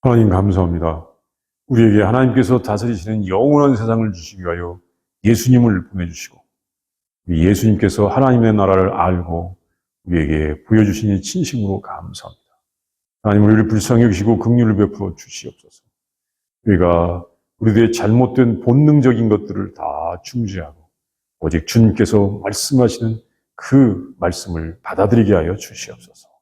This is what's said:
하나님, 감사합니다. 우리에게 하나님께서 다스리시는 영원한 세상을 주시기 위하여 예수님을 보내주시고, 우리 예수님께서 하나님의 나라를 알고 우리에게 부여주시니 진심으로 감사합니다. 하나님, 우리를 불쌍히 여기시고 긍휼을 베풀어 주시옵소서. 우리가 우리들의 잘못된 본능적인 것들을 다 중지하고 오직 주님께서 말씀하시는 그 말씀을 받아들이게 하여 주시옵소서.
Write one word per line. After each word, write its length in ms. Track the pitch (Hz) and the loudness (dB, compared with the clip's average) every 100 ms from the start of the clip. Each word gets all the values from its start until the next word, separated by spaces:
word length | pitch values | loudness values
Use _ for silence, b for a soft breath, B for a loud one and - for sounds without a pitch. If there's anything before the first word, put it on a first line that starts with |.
하나님, 260 | 131 120 107 | 4 4 4
감사합니다. 800 | 92 101 92 90 85 82 80 - _ _ _ _ _ _ | 2 0 0 0 -2 -4 -6 -12 _ _ _ _ _ _
우리에게 340 | 123 113 104 | 2 4 4
하나님께서 600 | 98 120 131 113 110 123 | 2 2 2 0 0 0
다스리시는 640 | - 104 120 107 92 110 95 | -2 -6 -4 -8 -6 -6 -4
영원한 500 | 95 131 147 147 123 | -2 2 2 2 0
세상을 360 | 113 113 110 | -2 -2 -2
주시기 300 | 90 82 98 | -6 -16 -12
위하여 360 | 90 85 87 87 _ _ _ _ | -8 -8 -8 -14 _ _ _ _
예수님을 640 | 104 113 117 127 120 95 85 | 0 0 4 4 4 0 -4
보내주시고, 500 | 92 87 82 - _ _ _ _ _ _ _ _ _ - | -10 -10 -10 -20 _ _ _ _ _ _ _ _ _ -6
우리 180 | 82 | 0
예수님께서 640 | 87 101 110 101 104 - 101 | 2 4 2 2 0 0 -2
하나님의 480 | - 135 123 113 | 2 2 4 4
나라를 380 | 107 95 95 95 | 2 2 2 2
알고 640 | - 87 90 85 82 87 92 _ _ _ _ | 0 -2 -2 -4 -8 -8 -14 _ _ _ _
우리에게 580 | - 87 76 78 76 76 | -4 -2 0 -2 -4 -6
부여주시니 580 | _ 107 104 87 107 98 | _ 2 2 0 -2 -2
진심으로 580 | - 180 170 127 101 98 | -4 -6 -6 -4 -4 -6
감사합니다. 640 | - - 85 - - - _ _ _ _ _ _ _ _ | -8 -16 -16 -18 -20 -20 _ _ _ _ _ _ _ _
하나님, 240 | 107 101 104 | 0 4 4
우리를 200 | 107 107 | 4 2
불쌍히 380 | 110 - 117 | -2 0 4
여기시고 340 | 117 90 101 110 | 4 2 0 0
긍휼을 380 | 113 120 117 104 | 0 0 2 2
베풀어 380 | 104 - 98 80 | 0 -2 -10 -10
주시옵소서. 680 | - - - - _ _ _ _ _ _ _ _ _ _ - | -18 -18 -18 -20 _ _ _ _ _ _ _ _ _ _ 0
우리가 580 | 95 87 85 85 87 - _ _ _ | 2 4 2 0 -4 -12 _ _ _
우리들의 340 | 110 104 113 | 0 4 2
잘못된 680 | 117 104 117 123 - 120 110 | 0 0 2 2 2 0 0
본능적인 680 | - 127 151 151 131 113 113 | 0 2 4 4 2 0 0
것들을 460 | 104 101 98 95 | 0 -2 -10 -10
다 460 | - 78 73 82 87 | -10 -10 -8 -8 -10
중지하고 540 | - 123 110 95 78 71 _ _ _ _ _ _ | -10 -8 -8 -8 -14 -18 _ _ _ _ _ _
오직 260 | 80 82 - | -4 -4 -2
주님께서 720 | 117 113 - 107 107 101 104 | 2 2 2 0 2 0 -4
말씀하시는 760 | 98 104 - 135 120 - 113 110 _ _ _ - | -8 -8 -2 0 0 0 -6 -8 _ _ _ -20
그 580 | - 135 127 87 - - | 0 2 4 0 -8 -6
말씀을 600 | 87 87 - 82 80 85 | -6 -6 -10 -10 -10 -14
받아들이게 520 | - - 101 120 107 | -12 -2 2 2 2
하여 220 | 98 80 101 | 2 0 -8
주시옵소서. 720 | - - - - _ _ _ _ | -12 -18 -18 -20 _ _ _ _